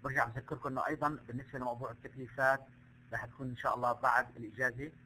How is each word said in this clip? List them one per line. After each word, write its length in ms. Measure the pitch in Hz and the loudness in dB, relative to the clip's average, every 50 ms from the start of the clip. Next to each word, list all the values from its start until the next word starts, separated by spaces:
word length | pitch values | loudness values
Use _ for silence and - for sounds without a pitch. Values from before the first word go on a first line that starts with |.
| 120 | -4
برجع 220 | 135 131 143 123 | 0 4 4 4
بذكركم 440 | 113 110 123 - - 156 127 - 143 | 4 2 -6 -4 -4 -6 -4 -4 -2
إنه 180 | 131 131 92 | -2 0 0
أيضًا 220 | 135 156 151 151 147 | 0 0 2 2 0
بالنسبة 500 | 151 135 - 113 117 131 135 - - 131 | 0 0 -8 -8 -8 -8 -8 -6 -6 -4
لموضوع 320 | 127 123 117 117 127 113 | -4 -2 -4 -4 -6 -8
التكليفات 760 | 117 - - 127 - 131 131 113 - 139 135 131 135 135 - - - - - - - - - - | -8 -10 -12 -14 -10 -10 -10 -10 -2 4 4 4 4 4 0 -12 -20 -20 -20 -20 -20 -20 -14 -6
راح 140 | 117 117 - | -6 -6 -6
تكون 240 | 117 - - 135 131 | -6 -8 -6 -6 -6
إن 80 | 123 | -6
شاء 180 | - - 135 107 | 0 0 0 2
الله 160 | 120 123 120 | 2 2 0
بعد 460 | 120 117 - 127 120 123 127 123 123 | 0 4 4 4 4 4 2 2 -8
الإجازة 540 | 120 117 107 - 127 131 127 117 123 139 156 - - - | -12 -12 -12 -2 0 0 0 2 0 -8 -8 -10 -16 -20